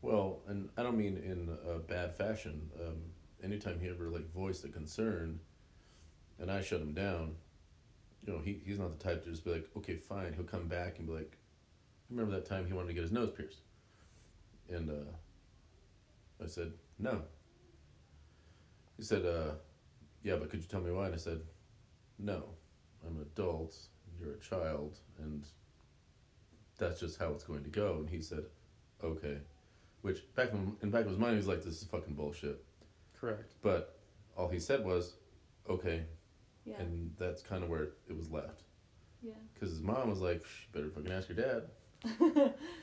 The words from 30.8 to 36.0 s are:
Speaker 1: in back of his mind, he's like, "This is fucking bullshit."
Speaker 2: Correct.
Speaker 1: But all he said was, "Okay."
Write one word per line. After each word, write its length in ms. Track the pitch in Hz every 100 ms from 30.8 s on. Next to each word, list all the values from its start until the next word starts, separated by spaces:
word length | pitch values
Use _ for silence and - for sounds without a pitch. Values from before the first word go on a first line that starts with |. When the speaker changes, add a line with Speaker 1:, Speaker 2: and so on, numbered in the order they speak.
Speaker 1:
in 80 | 107
back 120 | 117
of 60 | 107
his 100 | 95
mind, 160 | 117 110
he's 120 | 98
like, 140 | 87
"This 180 | 90 80
is 20 |
fucking 300 | 98 - 80 73
bullshit." 480 | 76 73 73 71 - - - - - -
Speaker 2:
Correct. 360 | 120 107 - -
Speaker 1:
But 380 | 107 90 - - - - - -
all 100 | 90
he 120 | 87
said 260 | - 139 92
was, 320 | 90 82 - - - - - -
"Okay." 360 | 90 90 82